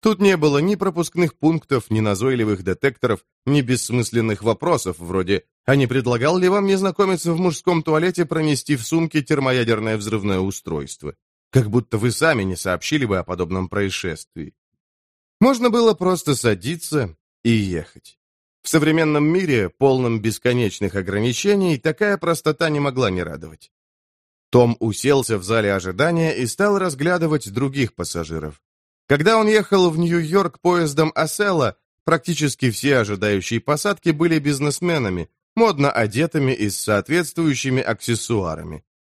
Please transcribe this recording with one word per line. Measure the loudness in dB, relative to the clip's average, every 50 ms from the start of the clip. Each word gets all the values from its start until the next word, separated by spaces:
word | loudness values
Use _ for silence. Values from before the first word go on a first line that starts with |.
Тут | 2 2 2 4
не | 4 4 4
было | 4 4 4 4 4
ни | 2 0 0
пропускных | 0 -2 -4 -2 -2 -4 -4 _ 0 0 0 0
пунктов, | _ 2 2 2 2 -2 _ -2 -2 -2 0
ни | -2 0
назойливых | 2 0 0 0 0 0 0 0 0 0 0 -2 -2
детекторов, | -4 -4 0 0 -2 -2 _ -2 -2 -2 -2 _ _ _ _ _
ни | 0 2 2
бессмысленных | 2 2 0 -2 -2 -2 -2 -2 -2 0 0 0 0 0 -2 -2 0
вопросов | -2 -2 0 0 0 0 0 0 -4 -8 -8
вроде | -8 -4 -2 -2 0 0 -2 -2 -2 _ _ _ _
«А | 0 2
не | 2 2
предлагал | 2 0 -2 0 0 -2 0 0 0 0 2
ли | 2 2
вам | 2 2 2
незнакомец | 0 0 0 0 -2 0 0 0 0 0 -2 -2
в | -2 -2 0
мужском | 0 0 -2 0 -2 0 0 0 0
туалете | 2 0 2 2 0 0 0 -2
пронести | -2 0 -2 0 0 0 -2 0 -2 -2
в | -2 -2
сумке | -2 0 0 0 0 0 -2 0
термоядерное | 0 0 0 2 2 2 2 2 2 0 0 0 -2 -2
взрывное | -2 -2 -2 -4 -2 0 0 0 0
устройство?» | 0 -2 -4 -6 _ -6 -6 -6 -6 -8 -12 -12 -12 -14 -14 _ _ _ _ _ _ _ 2
Как | 2 2 4
будто | 0 0 0 _ -4 -2
вы | -2 -2 0
сами | 2 2 2 2 2 0
не | -2 -4
сообщили | -6 -4 -4 -4 -4 -4 -4 -2 -2 -2
бы | 0 -2 -2
о | -2
подобном | -4 -4 -4 -4 -4 -2 -4 -4 -4
происшествии. | -2 -2 -2 -2 -4 -6 -6 -6 -8 -8 -12 _ _ -14 -14 -14 _ _ _ _ _ _ _ _ _ _ _ _ _ _ _ _ _ _ 4
Можно | 4 4 4 2 2
было | 2 4 4 4 2
просто | 2 2 0 0 0 0 -2 -2
садиться | 0 2 0 0 0 -2 -8 -8 -6 -8 -4 -2 -2 -2 -2 -8 _ _ _ _ _ _
и | 2
ехать. | 2 2 2 0 -4 -6 -6 -8 _ -20 _ -20 _ _ _ _ _ _ _ _ _ _ _
В | 0
современном | 0 2 2 4 2 2 2 2 2 2 2
мире, | 2 2 0 0 0 0 0 0 -2
полном | -2 _ 2 2 2 2 0 0 -2 0
бесконечных | -2 -2 -4 0 _ 0 0 2 0 -2 -2 -4 -6 -4 -4
ограничений, | -4 -6 -4 -2 -2 -2 -2 -2 -2 0 0 2 2 2 0 0 0
такая | _ -4 -2 0 0 -2 0
простота | -2 0 -2 -2 0 0 -2 -2 0 0 0
не | 0 0
могла | 0 0 0 0 0 0
не | 0 -2 -4
радовать. | -6 -8 -12 -14 -16 -18 -20 -20 _ _ _ _ _ _ _ _ _ _ _ _ _ _ _ _ _ 4
Том | 4 4 4 2 -2
уселся | -2 -4 -4 -2 0 2 2 2 2 0 -4 -4
в | -2
зале | -2 0 0 2 2 0
ожидания | 0 -2 -4 -2 0 0 0 2 0 0 0 -2
и | -2 -4
стал | -6 -2 0 0 2 2 0
разглядывать | 0 -4 -4 -2 -2 -2 0 0 0 0 0 -2 -4 -4 -4
других | -4 -4 -2 -2 -2 -2 -2 _
пассажиров. | -8 -8 -6 -6 -6 -6 -6 -6 -8 -8 -8 -12 _ _ _ _ _ _ _ _ _ _ _
Когда | 0 4 4 4 4
он | 4 4 4
ехал | 4 2 2 2 2 4 4 4
в | 2 0
Нью-Йорк | 0 0 0 0 -2 0 0 0 0 0 -4 -2
поездом | _ 2 2 2 0 0 2 2 0 0 2
Оселло, | -2 -2 -2 -2 -2 0 0 2 2 0 0 -2 _ _ _ _ _ _
практически | 0 0 0 0 -4 -4 -2 -2 -2 -2 _ -2 -2
все | -2 0 0 2 2 2
ожидающие | 2 0 -2 -2 0 0 0 0 -2 -2 -4 -4
посадки | -2 -2 -4 -2 0 -2 -4 -2 _ -2
были | 0 2 2 2 2 2
бизнесменами, | 0 0 -2 0 -2 -4 -4 -2 -2 -2 0 0 0 -2 -2 -4 -6 -8 _ _ _ _ _
модно | 2 2 2 4 2 0 0
одетыми | 2 0 -2 0 0 -2 -2 0 0 0 0 0 0
и | 0 -2 -4
с | -4 -6
соответствующими | -2 0 0 0 0 0 -2 -2 -2 -2 -4 -2 0 0 0 0 -2 -2 0 0 0
аксессуарами. | -2 -4 -6 -2 -4 -4 -4 -2 -2 -2 -2 -2 -2 -6 -8 -10 -12 -14 -14 _ _ _ _